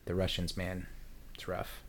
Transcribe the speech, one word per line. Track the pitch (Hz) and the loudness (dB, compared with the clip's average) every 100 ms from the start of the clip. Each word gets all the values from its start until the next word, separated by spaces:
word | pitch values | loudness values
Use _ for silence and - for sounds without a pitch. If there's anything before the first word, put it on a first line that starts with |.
| - | 0
the | 92 | 4
Russians, | 92 - 87 95 | 4 4 2 2
man, | 90 92 - - - - - | 0 0 -4 -8 -10 -10 -10
it's | - - | -6 -2
rough. | 90 - - | 0 -2 -6